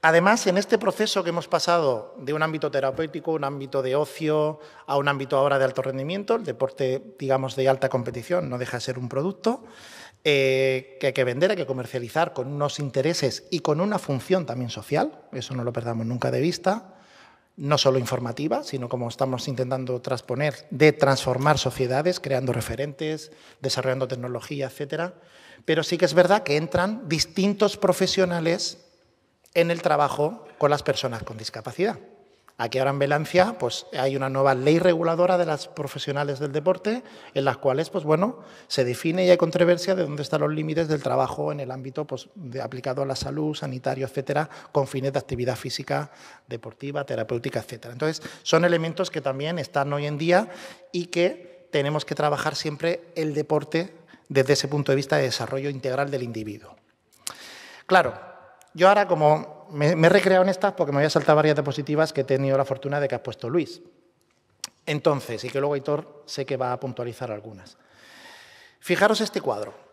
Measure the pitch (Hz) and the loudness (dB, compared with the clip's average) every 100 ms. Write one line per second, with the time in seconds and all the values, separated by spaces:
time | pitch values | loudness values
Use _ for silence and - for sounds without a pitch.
0 | 160 165 185 226 202 185 202 220 202 180 | 6 6 6 4 4 2 2 2 2 0
1 | 214 196 170 170 - 165 - 175 147 117 | 0 0 -2 -4 -2 -2 2 2 2 0
2 | 107 - 135 151 156 156 151 139 135 135 | -4 -12 -6 -2 -2 -2 -2 -2 -2 -2
3 | 160 156 165 160 143 143 135 139 131 135 | -6 -6 -4 -4 -4 -6 -6 -4 0 0
4 | 151 - 156 151 151 151 - - - 143 | -2 -4 0 2 0 -4 -16 -20 -2 0
5 | 143 139 135 139 139 139 131 131 131 135 | 2 0 0 2 2 4 2 0 -4 -4
6 | 139 190 202 233 175 120 131 - 131 131 | -6 -6 -2 -2 -2 -4 -4 -2 -2 -2
7 | - - 135 131 131 135 131 135 135 131 | -6 -10 -2 0 0 0 2 2 2 0
8 | 120 120 113 175 151 123 123 123 - 127 | -2 -8 -4 -2 -2 -6 -6 -6 -6 -6
9 | 123 131 170 196 226 247 - - - - | -6 -4 -4 -2 -2 -2 -8 -20 -20 -20
10 | - _ 156 143 135 131 135 131 - - | -20 _ 2 4 4 4 2 0 -4 -2
11 | 139 135 123 123 185 196 135 131 120 131 | -2 2 0 2 2 2 -2 -4 -4 -6
12 | 120 156 170 - 135 143 143 - 143 135 | -4 0 0 -2 -6 -2 -2 -2 -2 0
13 | 143 170 135 - - 175 - 151 196 208 | 0 0 -2 -2 -6 -2 0 0 2 -2
14 | - 135 - 185 151 123 123 110 104 147 | -2 -4 0 0 0 -6 -6 -8 -2 0
15 | 294 - - 135 - 127 120 120 117 113 | 0 -4 -14 -12 -8 -6 -4 -4 -4 -4
16 | 113 120 131 123 156 175 - 214 - - | -4 -2 -2 0 -2 0 -2 -2 -6 -20
17 | - - - _ _ - 143 147 139 131 | -20 -20 -20 _ _ -10 0 4 4 2
18 | 117 123 120 120 151 262 294 135 123 123 | 0 -4 -4 -4 -2 -2 -4 -8 -6 -4
19 | 117 - 131 127 - 123 127 131 127 127 | -6 -2 -2 -2 -4 -4 -2 -2 -4 -6
20 | - 123 - 131 147 - - 127 156 147 | -4 -6 -4 -2 -2 -4 -10 6 6 6
21 | 139 135 - 127 143 147 131 - 127 131 | 4 4 0 2 4 2 2 -2 0 2
22 | 160 175 139 131 127 120 - 113 143 139 | 0 -2 -2 -2 0 -2 -2 -4 -6 -4
23 | 156 156 - - - _ 135 - 127 131 | -6 -6 -10 -20 -20 _ -4 -2 0 -2
24 | 127 127 123 120 - 143 131 - 143 156 | -2 -6 -6 -8 -8 -6 -8 -8 -8 -6
25 | 180 262 - - - - - 160 151 170 | -6 -8 -20 -20 -20 -12 0 0 2 2
26 | 175 156 180 208 208 147 165 175 185 220 | 4 6 6 4 2 -2 0 -2 -2 -4
27 | 208 156 - - 190 202 214 - 190 180 | -4 -2 -2 0 0 2 0 2 0 2
28 | 190 - 180 175 165 185 - - _ _ | 2 2 0 0 0 -2 -4 -10 _ _
29 | _ _ _ _ _ 170 170 170 160 147 | _ _ _ _ _ 2 2 2 2 2
30 | 143 - 151 226 - - 143 147 - 139 | 2 2 -2 -2 -16 0 2 2 0 -2
31 | 131 113 - 110 107 113 107 120 196 208 | -2 -6 -10 -10 -12 -12 -12 -2 -2 -2
32 | - - _ _ _ - 117 131 131 139 | -12 -20 _ _ _ -8 -4 0 0 2
33 | 139 147 156 175 190 226 123 - - - | 2 0 2 4 2 2 -4 -6 -8 -4
34 | 135 135 135 135 139 127 139 165 180 165 | -2 0 -2 2 4 4 4 6 4 4
35 | 165 165 180 180 170 147 - - 143 143 | 2 2 4 4 2 -2 -6 -8 -8 -6
36 | - 139 143 135 147 147 151 185 208 240 | -6 -2 -2 -4 -4 -2 0 0 -2 -4
37 | - - - - 139 120 139 131 160 196 | -8 -20 -6 -2 0 0 0 0 -2 -4
38 | 151 156 208 262 - - - - 123 123 | 2 2 2 -4 -16 -20 -6 -2 0 0
39 | 165 175 180 175 170 180 175 175 180 190 | -2 2 6 6 4 4 4 4 2 -2
40 | 156 147 143 156 147 151 156 156 160 151 | -2 -4 -2 0 0 -2 -2 -2 0 0
41 | 135 127 131 - 151 147 127 131 131 131 | 0 0 0 -2 -6 -6 -8 -8 -10 -8
42 | 151 131 - 214 143 127 117 127 135 131 | -8 -10 -12 -16 -12 -8 -8 -6 -6 -4
43 | 139 135 139 143 151 147 143 127 131 135 | -4 -4 -6 -4 -4 -4 -8 -6 -4 -4
44 | 135 - 127 147 156 - - - 135 135 | -4 -6 -2 -2 -2 -10 -4 -2 0 -2
45 | 135 135 - 120 123 127 131 - 139 143 | -2 -2 -4 -4 -2 -4 -6 -8 -4 -4
46 | 147 - - - _ 117 113 - 139 143 | -4 -14 -20 -20 _ -12 -12 -12 -8 -8
47 | 139 117 110 120 123 120 - 117 123 120 | -6 -6 -4 -4 -4 -6 -8 -14 -14 -4
48 | 156 156 - - - 160 175 170 165 160 | -4 -4 -12 -12 2 4 6 2 0 -2
49 | 180 156 139 135 147 175 131 147 143 143 | -4 -2 -4 -4 -4 -4 -2 0 0 -2
50 | 147 147 165 180 226 - - - - 175 | -2 -2 4 4 2 -10 -18 -20 -8 -6
51 | 170 170 175 - - - - 151 143 151 | -4 2 0 0 -14 -20 -4 -2 0 -2
52 | - 147 147 143 156 151 156 147 165 175 | -4 0 0 2 -2 -4 -6 -2 -2 -2
53 | - - 156 147 151 151 143 165 185 - | -6 -4 -2 -2 0 0 0 -2 -2 -10
54 | - - _ 135 131 143 139 143 143 139 | -20 -20 _ 2 4 2 2 -2 2 0
55 | 139 151 135 - 117 135 143 135 131 127 | 2 0 0 -2 -6 -4 -6 -6 -4 -2
56 | 139 139 123 113 107 104 - - _ _ | -2 -4 -6 -8 -10 -12 -16 -20 _ _
57 | _ _ - - - - - - - 185 | _ _ -14 -14 -18 -20 -20 -20 4 4
58 | 135 110 - - - - _ 156 185 202 | 4 -4 -16 -20 -20 -20 _ 6 6 8
59 | 190 165 151 156 - - - 147 147 160 | 4 4 6 4 0 -18 -12 0 2 6
60 | 160 196 190 185 185 180 202 - 151 143 | 8 8 6 4 4 2 -2 0 0 2
61 | 151 165 - 151 156 147 139 139 143 151 | 4 2 4 6 6 2 0 -4 -2 0
62 | 156 - 135 135 139 135 135 131 139 143 | 0 0 0 2 2 2 0 -4 -4 -2
63 | 139 117 - 110 117 165 151 - - _ | -2 -4 -6 -8 -2 -2 -2 -10 -20 _
64 | _ _ _ _ _ _ - _ - 147 | _ _ _ _ _ _ -20 _ -6 0
65 | 160 139 - 113 127 135 143 143 135 147 | 2 0 -2 -8 -6 -4 -2 -2 -2 -4
66 | - - - - 135 135 127 123 131 123 | -4 -20 -14 -10 -6 -4 -2 -4 -6 -8
67 | 120 113 123 104 110 101 92 - _ _ | -10 -8 -8 -8 -12 -18 -20 -20 _ _
68 | - - - - - - - _ - 175 | -20 -20 -20 -20 -20 -20 -20 _ -2 4
69 | 202 220 220 - - 104 107 - - | 4 4 0 -2 -4 -4 -6 -12 -20